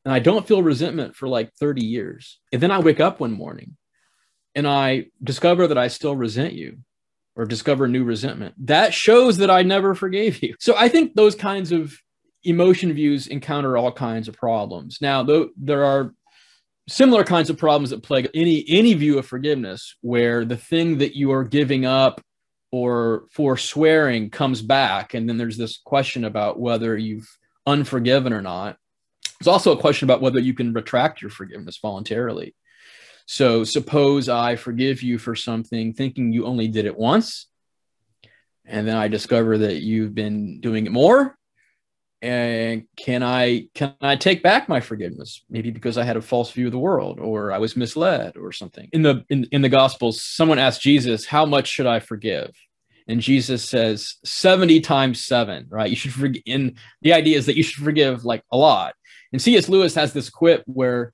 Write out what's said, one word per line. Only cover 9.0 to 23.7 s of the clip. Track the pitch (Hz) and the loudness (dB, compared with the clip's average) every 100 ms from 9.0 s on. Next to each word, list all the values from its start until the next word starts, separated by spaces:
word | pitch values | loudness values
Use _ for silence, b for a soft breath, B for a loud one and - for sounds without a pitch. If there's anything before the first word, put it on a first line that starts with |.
| - 240 254 185 | 6 6 6 4
that | 196 | 4
I | 185 | 6
never | 185 196 196 | 4 2 0
forgave | 185 190 196 214 - | -2 -4 -2 -2 -2
you." | - - | -6 -4
So | - 202 | 2 4
I | 233 | 4
think | 330 302 | 4 2
those | 208 214 | 4 4
kinds | 208 202 196 170 | 4 -4 -4 -2
of | 170 147 - _ _ _ _ | -2 -4 -12 _ _ _ _
emotion | 180 170 180 180 180 | -2 2 4 4 2
views | 151 147 143 - | 0 0 0 -4
encounter | 139 151 143 135 123 | -10 -6 -4 -2 0
all | 120 | 0
kinds | - 120 113 107 | -2 -4 -4 -8
of | - | -6
problems. | 117 113 104 87 95 - | -4 -2 -4 -10 -14 -6
Now, | 143 135 | -2 0
though, | 127 156 - - | 2 2 0 -6
there | 139 143 | -4 0
are | 139 139 127 _ _ b b b b _ - | 2 0 -2 _ _ b b b b _ -6
similar | - 262 226 | 2 6 6
kinds | 185 175 160 | 4 2 0
of | 151 | 0
problems | 160 147 131 | 2 2 0
that | 123 | -8
plague | - 135 131 | -2 -2 -2
any, | 160 170 156 147 | 0 0 0 2
any | 180 233 | 4 6
view | 175 151 139 | 4 2 0
of | - | -2
forgiveness, | 127 147 135 101 98 - - | -6 -4 -2 -4 -10 -16 -12
where | 120 120 120 120 | -2 2 2 2
the | 117 123 | -2 -6
thing | - 165 170 147 | -2 0 0 0
that | 143 139 | -2 0
you | 135 | 0
are | 135 | 0
giving | 120 143 139 135 | 0 0 2 0
up | 127 135 131 - - _ _ _ _ | 2 4 2 0 -14 _ _ _ _
or | 127 123 120 117 110 - | -4 -2 0 0 -2 -6
forswearing | - 139 127 - | -2 0 0 -2